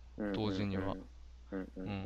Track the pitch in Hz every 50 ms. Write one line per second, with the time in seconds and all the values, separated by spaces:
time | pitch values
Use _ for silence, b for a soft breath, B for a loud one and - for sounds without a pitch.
0 | - - - - 107 104 98 101 110 104 98 92 104 101 95 95 95 98 - 95
1 | - - - - - - - - - - - 95 92 - - 92 92 107 101 98
2 | 95